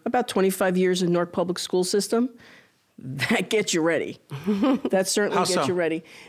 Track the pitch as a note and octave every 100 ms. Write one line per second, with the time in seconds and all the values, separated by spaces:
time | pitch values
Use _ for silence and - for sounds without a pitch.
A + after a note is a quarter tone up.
0 | A#3+ B3 A#3 G3+ F#3+ F#3 F#3+ F#3 F#3 F3+
1 | F3 F3 E3+ F#3+ F3 F3 - F#3 F#3 G3+
2 | - A#3 B3 - - - _ _ _ -
3 | C3 C#3 - A3 F#3 G#3+ - F3 E3 D3+
4 | D#2+ - - C#3 F3+ G3+ B3 C4 - F#3+
5 | F#3 G#3 G#3 F3+ F3+ F3+ D3 F3+ E3 E3
6 | - -